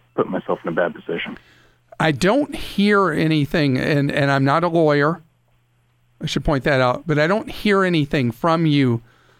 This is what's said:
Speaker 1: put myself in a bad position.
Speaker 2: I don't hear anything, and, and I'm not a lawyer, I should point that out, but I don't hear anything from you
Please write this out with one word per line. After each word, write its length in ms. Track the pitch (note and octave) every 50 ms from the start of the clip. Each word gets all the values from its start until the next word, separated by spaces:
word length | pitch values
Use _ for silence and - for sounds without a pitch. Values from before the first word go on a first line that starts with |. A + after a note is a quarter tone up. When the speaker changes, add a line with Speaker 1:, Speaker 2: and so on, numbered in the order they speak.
| _ _ _
Speaker 1:
put 160 | - - -
myself 300 | F2 F2+ - - F2+ - -
in 60 | F2+
a 40 | E2
bad 200 | E2+ F2 E2+ -
position. 440 | - - - E2+ E2+ - - - - - - - _ _ _ _ _ _ _ - -
Speaker 2:
I 120 | D#3 D#3+
don't 420 | D3+ A#2 F3 F3+ A3 C#4+ D4+ - C#4+
hear 560 | - - - - - G3 G#3 G#3 G3+ G3 F3
anything, 680 | D3 D#3+ D#3+ D#3+ D#3 D3+ C#3+ - - F3+ D3 C#3+ B2+ C3+
and, 320 | - - D#3 C#3+ C#3 C#3+
and 180 | - D3 C#3 C#3
I'm 140 | C#3 C#3 C3+
not 200 | C#3 C#3+ E3 E3
a 40 | F3
lawyer, 560 | E3 E3+ D#3+ D3+ D3 D3 C#3+ D3+ E3+ F3+ - _ _ _ _ _ _ _ _ _ _ _ _ _ _ _ _ _ _ _
I 60 | - D3+
should 180 | - D#3 C3+
point 180 | - D#3 C3+ A#2+
that 160 | D#3+ C#3+ C3
out, 260 | B2+ B2 B2 - - D#3+
but 100 | D3+ D3
I 80 | D3+
don't 240 | D#3+ G3 A3 G#3+ -
hear 340 | - - - G#3 G3+ G3 F#3+
anything 480 | F3+ F3 D#3+ C#3+ C#3 - D#3 B2+ A#2+
from 360 | A#2 - - E3+ D#3+ E3+ E3 D#3
you 340 | D3 C#3+ C3+ B2+ A#2 A2+ - _ _ _ _ _ _ _